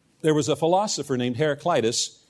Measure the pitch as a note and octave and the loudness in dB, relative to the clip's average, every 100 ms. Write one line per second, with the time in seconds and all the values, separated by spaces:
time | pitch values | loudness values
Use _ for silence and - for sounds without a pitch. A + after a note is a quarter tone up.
0 | _ _ D#3 D3+ C#3+ C#3 E3 F#3 G#3+ D3+ | _ _ 2 2 2 0 2 2 0 -4
1 | C#3 B2+ B2 A#2+ D#3 C#3 F3 D#3 A2+ - | -4 -2 -2 0 -2 0 0 0 0 -2
2 | - - | -6 -10